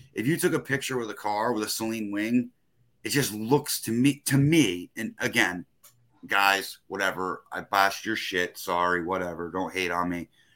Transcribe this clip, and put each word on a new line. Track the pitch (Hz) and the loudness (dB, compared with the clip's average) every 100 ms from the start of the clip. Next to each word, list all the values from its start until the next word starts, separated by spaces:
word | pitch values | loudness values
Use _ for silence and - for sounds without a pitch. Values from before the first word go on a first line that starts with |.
| - | -12
if | - 117 | -4 0
you | 160 | 2
took | 180 | 2
a | 156 | 0
picture | - 135 - 131 | -2 -4 -2 -4
with | 110 | -4
a | |
car | 101 104 104 117 | -6 -2 0 0
with | 110 | 0
a | 107 | -2
Celine | - 113 113 104 | -4 -4 -4 -4
wing, | 101 110 123 123 _ _ _ _ _ | -2 0 0 0 _ _ _ _ _
it | 110 | -2
just | 143 110 | 0 0
looks | 107 110 147 143 - | -2 0 0 0 -6
to | - | -2
me, | 117 139 143 - | 2 2 2 2
to | 135 | 4
me, | 139 160 110 87 87 - | 6 6 4 2 -6 -8
and | 110 - | -8 -4
again, | 123 123 95 87 - _ - _ _ _ - | -2 2 0 0 -10 _ -20 _ _ _ -2
guys, | 98 98 98 95 - - | 4 6 4 0 -10 -8
whatever, | 98 95 87 92 - - | -2 -2 0 -4 -6 -8
I | 90 | -12
bashed | - 98 98 - | 0 4 4 2
your | 107 110 | -4 -4
shit. | - 92 90 - | -2 -2 -2 -4
Sorry, | - 87 90 90 | -2 0 2 2
whatever. | 85 92 87 82 85 | 0 -4 -4 -6 -6
Don't | 90 87 | -4 -4
hate | 92 90 | -2 -2
on | 87 87 | 0 -2
me. | 87 80 _ _ | -4 -8 _ _